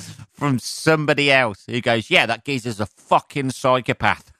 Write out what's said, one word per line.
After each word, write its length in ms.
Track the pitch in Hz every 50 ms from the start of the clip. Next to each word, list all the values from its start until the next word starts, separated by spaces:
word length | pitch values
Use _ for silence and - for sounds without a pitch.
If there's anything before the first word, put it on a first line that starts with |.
| - - - - - - _
from 260 | - 139 143 135 117
somebody 720 | - - - - - 156 160 156 151 139 147 135 143 143
else 340 | 135 131 127 113 98 - -
who 140 | - 113 123
goes, 280 | 110 120 117 113 104 -
"Yeah, 160 | 170 180 135
that 200 | 110 117 113 -
geezer's 340 | - 139 131 - 123 110 98
a 60 | 104
fucking 640 | - _ _ _ - 185 160 - - - 147 135 131
psychopath." 800 | - - - 131 127 127 117 - 123 - - 104 92 - - _ - _